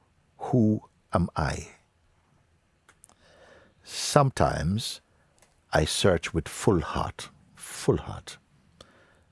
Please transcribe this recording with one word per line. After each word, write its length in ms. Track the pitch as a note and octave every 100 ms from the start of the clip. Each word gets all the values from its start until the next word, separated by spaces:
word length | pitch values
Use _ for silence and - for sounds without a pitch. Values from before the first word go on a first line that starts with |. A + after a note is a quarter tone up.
| _ _ _ -
who 440 | - B2+ G#2+ A2 - _ -
am 160 | F#2+ F2+
I? 360 | - C#2 - - - _ _ _ _ _ _ _ _ _ _ _ _ _ _ _ _ - - _ _
Sometimes 1200 | - - - D3 C3+ - C#2+ D2+ D2+ G#2+ - - _ _ _ _ _ _ -
I 140 | D#2 D#2
search 460 | - G2+ E2+ -
with 140 | E2 -
full 360 | - - F2+
heart, 480 | - - - - - _ _ -
full 400 | - - - F#2
heart. 420 | - - - - _ _ _ _ - _ _ _ _